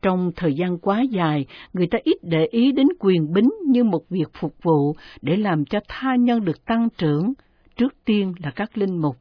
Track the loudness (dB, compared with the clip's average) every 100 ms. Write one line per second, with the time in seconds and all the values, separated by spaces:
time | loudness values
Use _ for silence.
0 | 0 0 -2 -2 -2 -2 -2 -2 -2 0
1 | 0 0 0 -2 -4 -12 -12 -2 0 0
2 | 0 -2 0 0 0 2 2 4 2 2
3 | 2 2 2 2 2 0 0 2 2 0
4 | -4 -4 -4 -4 -10 -4 0 2 2 -2
5 | -12 -10 -4 -2 0 -2 -2 -4 -6 -6
6 | -2 2 2 2 0 -4 -2 0 0 0
7 | 0 0 -2 -4 _ _ _ -2 -2 -2
8 | -2 0 0 -4 -10 -8 -8 -4 -4 0
9 | -2 -4